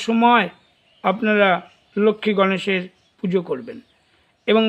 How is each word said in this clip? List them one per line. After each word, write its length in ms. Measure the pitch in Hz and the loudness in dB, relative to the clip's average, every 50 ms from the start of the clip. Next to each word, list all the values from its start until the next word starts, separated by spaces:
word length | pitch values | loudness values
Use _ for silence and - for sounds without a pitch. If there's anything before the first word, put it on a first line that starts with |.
| - | -2
সময় 400 | - 233 226 233 240 240 233 196 175 - _ _ _ _ _ _ _ _ _ - | -2 0 2 4 4 4 4 2 -2 -6 _ _ _ _ _ _ _ _ _ -4
আপনারা 440 | 196 185 220 220 214 214 208 202 190 180 180 - - _ _ _ _ _ | -4 -2 0 -2 0 2 2 4 2 2 0 -4 -8 _ _ _ _ _
লক্ষ্মী 360 | 202 208 214 208 214 - 214 208 | 0 0 0 0 0 -2 -2 0
গণেশের 480 | 190 190 190 190 180 - 202 190 185 180 185 - _ _ _ _ | 0 0 0 0 -2 -4 -4 -4 -4 -6 -8 -14 _ _ _ _
পুজো 260 | _ - 185 175 190 170 | _ -6 -4 -4 -4 -4
করবেন 360 | 165 147 127 117 - - - - _ _ _ _ _ _ _ _ _ _ _ _ - | -4 -8 -10 -10 -14 -18 -18 -20 _ _ _ _ _ _ _ _ _ _ _ _ 0
এবং 140 | 208 220 220 | 0 2 2